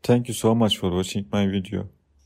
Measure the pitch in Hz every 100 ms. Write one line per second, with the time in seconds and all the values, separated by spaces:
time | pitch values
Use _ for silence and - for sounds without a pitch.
0 | - 123 120 110 113 113 110 - 95 90
1 | 92 101 101 104 98 98 95 95 98 _
2 | _ _